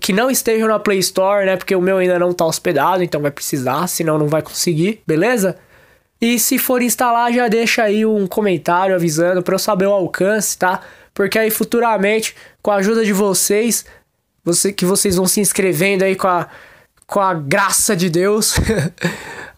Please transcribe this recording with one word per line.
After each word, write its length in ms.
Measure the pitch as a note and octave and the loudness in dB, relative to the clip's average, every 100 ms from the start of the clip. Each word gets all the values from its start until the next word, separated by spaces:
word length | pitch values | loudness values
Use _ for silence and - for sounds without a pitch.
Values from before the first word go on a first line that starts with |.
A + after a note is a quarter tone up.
que 100 | - | -2
não 180 | G3 B3+ | 0 0
estejam 380 | C4 - A3 A3 | 0 0 0 2
na 100 | G#3+ | 0
Play 220 | G#3+ G3 | 0 0
Store, 460 | E3+ - F#3+ G3+ F#3+ | 0 0 2 2 0
né? 100 | F#3 | -2
Porque 180 | - | 0
o 80 | F#3+ | 0
meu 160 | F3+ F#3+ | 2 2
ainda 220 | F3+ F3+ | 2 2
não 140 | F3+ | 0
tá 120 | F3+ E3 | 0 -2
hospedado, 560 | D#3 F3+ D3+ D3+ F#3 | -2 -2 0 2 0
então 200 | F3 D3+ | 0 -2
vai 100 | D3 | -4
precisar, 560 | C#3+ - D3+ B2+ C3+ F3 | -6 -6 -4 -2 -2 -2
senão 300 | - E3 D#3 | -2 -2 0
não 100 | D3+ | 0
vai 140 | D#3 | 0
conseguir, 600 | D3+ - - D#3 F3+ A3 - | -2 -4 -2 0 0 -2 -2
beleza? 500 | D#3 G3+ B3 F#3+ - - - - _ _ _ | 0 2 2 0 -4 -12 -20 -20 _ _ _
E 160 | A#3 A#3+ | 0 0
se 200 | - B3+ | 0 0
for 240 | - B3+ | 0 0
instalar, 500 | B3 - B3 A#3 A#3+ | 0 0 0 2 2
já 160 | A#3+ B3 | 2 2
deixa 360 | A3 A3+ - | 2 0 2
aí 220 | A3 G#3 A3 | 2 2 2
um 220 | G#3+ F#3+ | 0 0
comentário 640 | - G#3 E3+ - F3 F#3+ | 0 0 0 0 0 2
avisando 480 | F#3 E3+ D3+ F3 F#3 | 2 0 2 2 0
pra 140 | F3+ F#3 | 0 0
eu 40 | |
saber 280 | - G3+ G3 | 0 0 2
o 60 | |
alcance, 640 | G3+ F3 - F#3 G#3+ G3 - | 2 0 -2 0 0 -2 -2
tá? 240 | F#3 F#3 - - - | 0 0 -6 -20 -12
Porque 260 | - G3 G#3+ | -4 -2 0
aí 100 | A3 | 0
futuramente, 840 | G#3+ A3 A#3+ A#3 G#3+ G3 G#3+ G#3+ - - _ | 0 -2 0 2 2 2 0 -2 -10 -20 _
com 100 | - | 0
a 40 | G3+ | 2
ajuda 300 | G3 A3+ A3 | 2 2 2
de 80 | |
vocês, 720 | G3 G3+ F#3 - G3+ A#3 G#3 - - _ _ _ _ | 2 0 0 0 0 0 -2 -6 -18 _ _ _ _
você, 300 | - E3+ F#3+ | -2 0 -2
que 120 | G3+ F3+ | 0 0
vocês 300 | G3 G#3 F3+ | 0 0 0
vão 100 | F#3 | 0
se 140 | - | 0
inscrevendo 640 | G3+ - F#3+ D3+ F#3+ G3 | 0 0 0 0 0 2
aí 140 | F#3+ F#3+ | 0 0
com 100 | G3 | 0
a, 220 | F3 E3 - - - _ _ - | 0 -2 -10 -20 -20 _ _ -6
com 140 | G3+ | -2
a 120 | F#3+ | 0
graça 600 | F3 C#3 F#3+ G3 - - G3+ | -2 -2 0 2 0 0 0
de 140 | F#3 | 0
Deus, 460 | E3 F#3+ G#3+ G#3 - - G#3+ D#3 - F3 | 0 0 0 0 0 0 0 -2 -4 -6
<laughs> 440 | - - - - | -6 -12 -16 -18